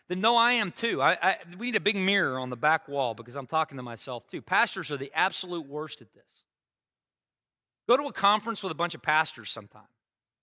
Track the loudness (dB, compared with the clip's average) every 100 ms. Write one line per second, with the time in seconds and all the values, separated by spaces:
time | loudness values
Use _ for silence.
0 | -6 0 2 4 4 2 -2 -4 -2 2
1 | 4 4 2 0 -4 -10 -4 -2 0 0
2 | 2 2 2 -2 -4 0 2 2 0 -2
3 | -2 -2 -8 -10 -2 0 0 -4 -10 -10
4 | -8 -10 -10 -12 0 2 2 -2 -6 -6
5 | -4 0 0 -2 -6 -8 -6 -8 -8 -12
6 | -18 _ _ _ _ _ _ _ _ _
7 | _ _ _ _ _ _ _ _ 2 2
8 | 2 2 4 4 2 -4 -4 -2 -4 -2
9 | 2 2 2 -4 -10 -10 -12 -18 -20 _
10 | _ _ _ _